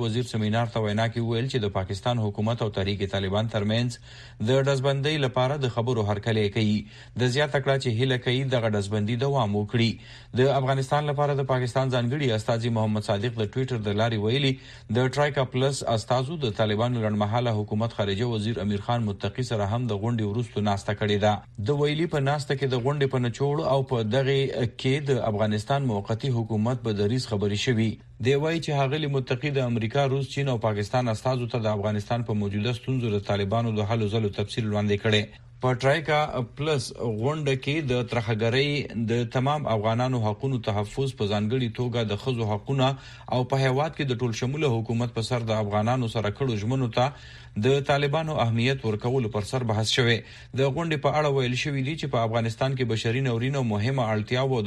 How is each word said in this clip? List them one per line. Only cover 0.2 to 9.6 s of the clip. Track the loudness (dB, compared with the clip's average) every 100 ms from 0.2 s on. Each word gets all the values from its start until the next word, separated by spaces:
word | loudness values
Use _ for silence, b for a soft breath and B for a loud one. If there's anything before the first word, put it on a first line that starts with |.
| -2
سیمینار | -2 0 0 0 0
ته | 0
وینا | 0 0
کې | 0 -2
وویل | 0 0
چې | 0 0
د | -2
پاکستان | -4 -2 -2 0 0
حکومت | 0 0 0 -2
او | -2
تحریک | -2 -2 -2 -2
طالبان | 0 0 0 0
ترمنځ | 0 0 0 -4 -16 -20 -16 -6 2
د | 4 4
ډزبندۍ | 2 2 0 0 0 0
لپاره | 2 0 2 -2
د | 0
خبرو | 0 0 0
هرکلی | -2 0 0 2 2
کوي. | 2 2 -2 B B 0
د | 0 2
زیاته | 2 0 2
کړه | 0
چې | 0 0
هیله | 2 0 0
کوي | 0 0 0
دغه | 0 0
ډزبندي | 0 -2 0 0 0
دوام | 0 0
وکړي. | 0